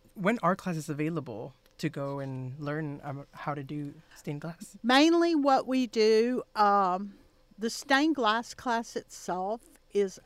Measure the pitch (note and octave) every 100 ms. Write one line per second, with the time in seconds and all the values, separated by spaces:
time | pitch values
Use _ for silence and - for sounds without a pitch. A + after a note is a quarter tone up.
0 | _ - F#3 A#3+ F3 F#3 F#3+ D#3+ D3 D3
1 | D#3 E3 C3 G#2+ C3+ - _ - D#3 D3+
2 | C#3 C#3 C3+ C3 B2+ C#3+ D3 D3+ D3+ C#3+
3 | C#3+ C3+ C#3+ - - C#3+ C#3 D3 C#3+ D#3
4 | - - - D3 D#3+ E3 - - A3+ C4
5 | D#4+ E4+ E4+ D#4+ C#4 C4 - C4 B3 A#3
6 | G#3+ A3 A#3 B3+ - - G#3 G3+ F#3+ F#3
7 | G3+ - _ _ _ - A3 - - C4+
8 | D#4 C#4+ G#3+ A3+ A#3 - C4 A#3 A#3 -
9 | - - - F3+ F#3+ A#3 - _ _ G3+
10 | G3 -